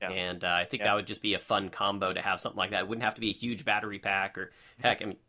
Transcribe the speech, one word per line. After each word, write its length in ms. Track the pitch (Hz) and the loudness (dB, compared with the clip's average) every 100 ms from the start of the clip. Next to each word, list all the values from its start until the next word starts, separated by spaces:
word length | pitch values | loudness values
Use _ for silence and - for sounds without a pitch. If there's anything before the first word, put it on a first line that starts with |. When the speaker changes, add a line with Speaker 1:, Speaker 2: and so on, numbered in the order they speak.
Speaker 1:
Yeah. 100 | 92 | -4
Speaker 2:
And, 320 | 92 90 87 90 | -2 -2 -2 2
uh, 20 | |
I 180 | 87 90 | 2 2
think 160 | 123 | 0
Speaker 1:
Yeah. 80 | 104 | 2
Speaker 2:
that 40 | 104 | 2
would 120 | 95 | 0
just 140 | 107 | -2
be 120 | 107 | 0
a 60 | 95 | 0
fun 280 | - 104 98 | 2 0 2
combo 440 | - 98 98 95 | 0 0 2 0
to 80 | 90 | 0
have 180 | 98 92 | 0 0
something 180 | 120 - | -2 -2
like 120 | 92 | 0
that. 120 | 101 | 0
It 60 | 95 | -2
wouldn't 160 | 113 | 0
have 120 | 113 110 | -2 0
to 60 | |
be 100 | 113 | -2
a 20 | |
huge 320 | 98 120 113 - | -2 -4 -2 0
battery 340 | 104 107 101 | 0 0 -4
pack 380 | - 98 98 - | 0 0 0 -4
or, 80 | 92 | -10
Speaker 1:
Mm-hmm. 420 | - - - 120 | -12 -20 0 2
Speaker 2:
heck, 140 | 110 | 2
I 40 | 104 | 0
mean, 120 | - | -8